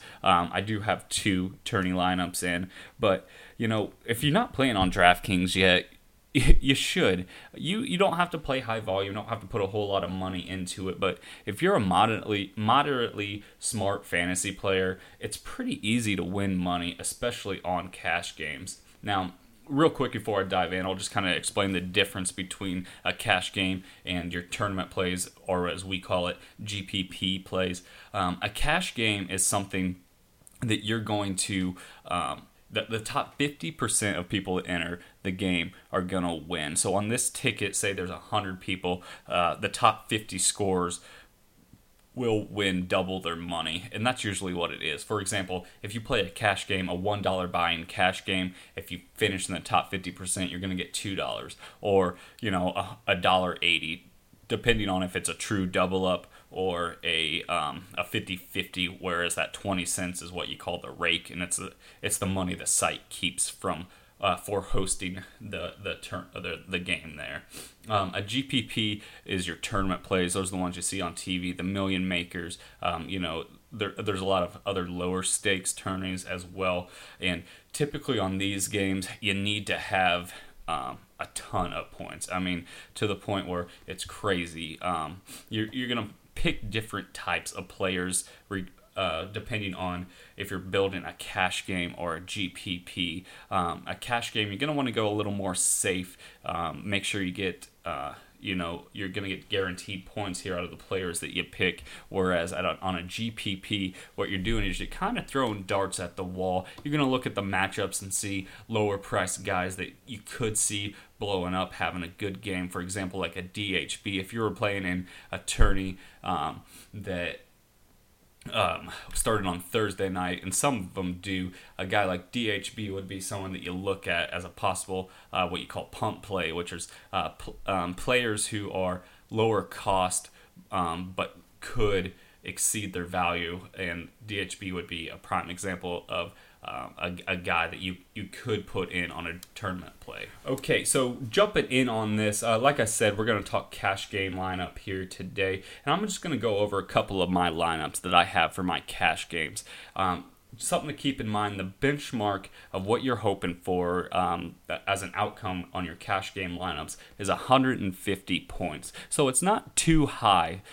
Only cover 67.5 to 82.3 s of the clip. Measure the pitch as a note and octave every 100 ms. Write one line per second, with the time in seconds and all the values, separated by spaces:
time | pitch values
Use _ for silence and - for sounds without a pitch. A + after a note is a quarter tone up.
67.5 | - - - A2 G#2 F#2+ F#2+ G2+ B2+ C3+
68.5 | C3 A2 - G#2+ G#2 - - - F#2+ F2
69.5 | D#2+ - G2+ F#2+ E2+ - F#2+ F2+ F#2+ F#2
70.5 | F#2+ F2+ F2+ - G2 F2 E2+ - F2+ F2+
71.5 | F2+ F2+ G2 F#2+ F#2 F#2 F2 F2 F2+ E2+
72.5 | - - - F2 E2+ D2+ F#2+ E2+ D#2+ -
73.5 | - _ G#2+ G2 - G#2+ F#2+ F#2+ F#2+ F2
74.5 | - G2 G2 F2 F2+ F2+ F#2 F2+ - G#2
75.5 | F#2+ - - F#2+ F#2 F#2+ F#2 - F2+ F2+
76.5 | F#2+ F#2 F2+ F2+ - - - F#2 F2 -
77.5 | - - - D3 D3 - A#2 F#2+ F#2+ G2
78.5 | G2 F#2 G2+ F#2+ F#2+ F#2 - G#2 G2 G2+
79.5 | G#2 G2+ E2+ - F#2+ F#2 F2 F2+ - -
80.5 | - - D#2 B1+ A#1+ - - - - -
81.5 | G2+ F2 F2 - - E2 D#2 -